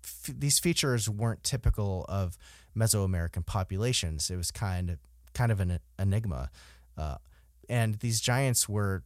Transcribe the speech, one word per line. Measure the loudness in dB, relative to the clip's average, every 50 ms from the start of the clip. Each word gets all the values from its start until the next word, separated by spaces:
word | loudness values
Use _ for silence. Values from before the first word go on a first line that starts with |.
| -16
f-, | -16 -16 -12 -10 -10 -6 -2
these | 0 2 2 4
features | 4 4 2 2 2 2 2 2 0 0
weren't | -2 0 0 -2 -2 -2 -2
typical | -2 -2 2 2 2 2 2 2 0 0 -2 -2 -2
of | -2 0 0 -2 -4 -8 -14 -20 -20 -20 -20 -8 -2 2
Mesoamerican | 2 4 4 2 2 2 2 0 -2 -2 -4 -4 -4
populations. | -2 -2 -2 -2 -2 -2 -2 0 0 0 0 0 -2 -2 -4 -4 -4
It | -4
was | -4 -4 -6
kind | -4 -4 -4 -2 -2 -2 -2 -2
of, | -4 -6 -10 -16 -20 -20 -20 -8 -2
kind | 0 2 2
of | 2 2
an | 2 0 0 -2 -4 -8 -4 0
enigma. | 2 2 2 2 0 0 -2 -4 -6 -8 -10 -14 -20 -20 -20 -20 -20 -14 -8
Uh, | -6 -4 -4 -6 -6 -10 -18 -20 -20 -20 _ _ _ -8 -4
and | 0 0 2 0 0
these | -2 -2 -2 0 0
giants | 0 2 2 2 2 2 2 2 0 0
were | 0 0 0 0 0 -2 -4